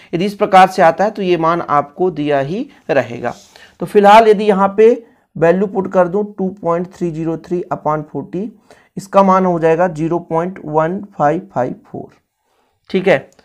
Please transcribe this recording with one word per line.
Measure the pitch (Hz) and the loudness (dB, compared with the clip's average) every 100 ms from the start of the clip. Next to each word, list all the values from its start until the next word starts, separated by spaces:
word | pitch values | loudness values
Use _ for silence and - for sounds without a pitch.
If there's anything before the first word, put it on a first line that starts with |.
| - | -8
यदि | 160 | -4
इस | 202 208 | -4 -4
प्रकार | 202 190 190 | 2 6 6
से | 196 | 4
आता | 165 165 | 2 2
है | 208 | -2
तो | 214 | -2
ये | 185 170 | -2 0
मान | 160 170 | 0 -2
आपको | - 143 143 - 180 | 0 -2 -2 -4 -4
दिया | 151 147 139 | -2 -2 -2
ही | 135 202 294 _ - | -2 -6 -10 _ -4
रहेगा। | 143 117 123 120 - - - - - | -2 -2 -6 -10 -10 -16 -20 -20 -12
तो | 175 | -2
फिलहाल | 208 202 220 220 | 4 6 8 6
यदि | 202 | 4
यहाँ | 214 190 196 196 | 2 2 0 2
पे | 226 269 - _ _ - | 2 2 -4 _ _ -2
वैल्यू | 165 185 202 | 0 2 -2
पुट | 202 190 | -4 -2
कर | 190 175 | 0 0
दूँ | 196 208 | -2 -6
टू | 208 190 196 | -6 -8 -6
पॉइंट | 170 170 180 | -4 -4 -6
थ्री | - 170 | -8 -8
ज़ीरो | 156 165 160 | -6 -6 -8
थ्री | - 175 - | -6 -6 -6
upon | 147 151 151 | -6 -4 -6
फ़ोर्टी, | 151 143 135 170 220 - _ _ _ - | -6 -12 -10 -10 -10 -14 _ _ _ -16
इसका | - 196 | -2 2
मान | 196 185 185 | 4 4 2
हो | 170 | 2
जाएगा | 165 165 180 | 2 2 0
ज़ीरो | 151 160 170 | -2 -4 -4
पॉइंट | 175 160 180 190 151 | -4 -4 -4 -8 -4
वन | 156 160 196 202 - | -2 -2 -4 -8 -2
फ़ाइव | 147 165 - | 0 0 -4
फ़ाइव | 131 123 - | -6 -6 -6
फ़ोर। | _ - - _ _ _ _ _ _ _ - | _ -16 -16 _ _ _ _ _ _ _ -6
ठीक | 190 190 | -2 0
है, | 139 - _ | 0 -2 _